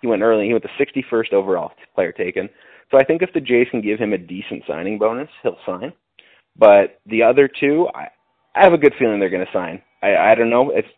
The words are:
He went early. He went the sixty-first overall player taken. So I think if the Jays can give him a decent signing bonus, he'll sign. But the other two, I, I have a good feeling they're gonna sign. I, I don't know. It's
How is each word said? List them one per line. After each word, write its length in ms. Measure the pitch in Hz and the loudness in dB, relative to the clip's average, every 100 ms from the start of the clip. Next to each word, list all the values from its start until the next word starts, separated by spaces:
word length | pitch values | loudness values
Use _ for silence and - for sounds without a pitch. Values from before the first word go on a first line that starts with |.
He 60 | 120 | -4
went 160 | 101 | 0
early. 240 | 113 107 104 | 0 0 0
He 60 | |
went 80 | 113 | -4
the 80 | - - | -4 -6
sixty-first 560 | - 135 - 117 110 | -6 -6 -4 -4 0
overall 380 | 98 95 87 76 _ _ | -2 0 -4 -6 _ _
player 160 | - 92 | -6 -6
taken. 380 | - 92 95 101 _ _ - - | -6 -8 -8 -10 _ _ -20 2
So 80 | 135 | 2
I 60 | |
think 160 | 135 165 | 2 0
if 120 | 180 | -2
the 60 | 160 | -6
Jays 260 | 123 120 123 | 0 0 0
can 120 | 120 | -2
give 160 | 104 107 | -6 -4
him 160 | 107 | -4
a 40 | 95 | -4
decent 440 | 87 92 - 110 - | -8 -14 -12 -14 -10
signing 320 | 76 95 104 | -8 -8 -4
bonus, 300 | 110 120 151 _ | -4 -4 -12 _
he'll 160 | 127 - - | -8 -8 -12
sign. 260 | 92 135 _ _ _ _ _ _ - | -10 -12 _ _ _ _ _ _ 4
But 420 | 107 101 - _ | 6 6 4 _
the 180 | 104 113 | -8 0
other 260 | 117 131 135 - | 2 4 2 0
two, 260 | 143 156 180 | -2 0 -2
I, 120 | - - _ _ _ _ | -6 -16 _ _ _ _
I 100 | - | 4
have 80 | 190 | 4
a 60 | 165 | 6
good 160 | 143 - | 2 2
feeling 220 | 120 101 | -2 0
they're 80 | 95 | -2
gonna 160 | 92 92 | -4 -6
sign. 300 | 95 85 95 _ - | -6 -8 -12 _ -6
I, 140 | 101 95 | -2 2
I 180 | 104 | 4
don't 160 | 113 117 | 4 2
know. 200 | 120 143 | 0 0
It's 180 | 87 - | -2 -6